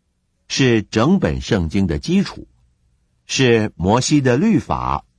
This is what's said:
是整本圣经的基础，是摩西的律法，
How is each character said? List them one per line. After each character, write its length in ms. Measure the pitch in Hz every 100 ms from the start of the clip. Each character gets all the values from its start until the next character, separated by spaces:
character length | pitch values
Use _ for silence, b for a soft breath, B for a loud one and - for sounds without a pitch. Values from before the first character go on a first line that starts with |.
| _ _ _ _ _
是 360 | - 131 113
整 360 | 98 110 131 196
本 220 | 92 67
圣 280 | 67 110 82
经 180 | 101 95
的 100 | 73
基 260 | - 135
础， 240 | 185 - - _ _ _ _ _ _ _ -
是 460 | - 131 117 107 -
摩 260 | 87 117
西 180 | - 151
的 160 | 131 123
律 240 | 208 165
法， 460 | - 67 64 71 -